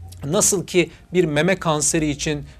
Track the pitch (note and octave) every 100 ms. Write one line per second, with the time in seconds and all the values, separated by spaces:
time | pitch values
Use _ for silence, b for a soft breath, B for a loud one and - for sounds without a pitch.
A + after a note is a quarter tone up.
0 | - - C#3 F#3+ - G3 - F3+ E3 B
1 | B F3 F3 D3 F3 F#3 E3+ D3+ C#3+ E3
2 | D#3 C#3+ D#3+ D3 C#3+